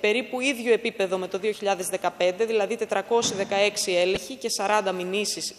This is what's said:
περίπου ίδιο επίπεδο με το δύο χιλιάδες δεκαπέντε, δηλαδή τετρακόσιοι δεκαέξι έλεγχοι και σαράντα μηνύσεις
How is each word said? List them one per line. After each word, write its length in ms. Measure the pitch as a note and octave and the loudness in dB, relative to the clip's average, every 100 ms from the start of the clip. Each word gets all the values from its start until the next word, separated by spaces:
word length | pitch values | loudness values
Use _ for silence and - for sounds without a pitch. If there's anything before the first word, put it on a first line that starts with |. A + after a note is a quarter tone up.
περίπου 380 | G#3 A3+ A#3+ B3+ | 0 2 -2 -2
ίδιο 320 | C4+ A#3+ A#3+ | -2 0 2
επίπεδο 440 | A3 A#3 - F#3+ F#3 | 2 2 -2 0 -2
με 100 | F#3 | -2
το 100 | G3 | -2
δύο 140 | G#3+ | -2
χιλιάδες 360 | G#3 G3 F#3 F3+ | -2 0 -2 -2
δεκαπέντε, 580 | F#3+ F3 - F3+ F3+ A3+ | -2 -2 2 2 2 0
δηλαδή 300 | A3+ G3 A3+ | 2 0 -2
τετρακόσιοι 600 | A3 G3 G3 A#3 A#3 - | -2 -2 2 0 2 -2
δεκαέξι 560 | G3+ G3 G#3 G3+ - | 0 2 2 2 0
έλεγχοι 440 | F3 F3+ F#3+ - C4 | 2 2 0 -4 -8
και 140 | A#3 | -4
σαράντα 420 | G3+ G3 G#3+ G3 | -2 2 2 2
μηνύσεις 600 | F#3 F3+ G3 G3+ - - | -2 -2 -2 -2 -4 -8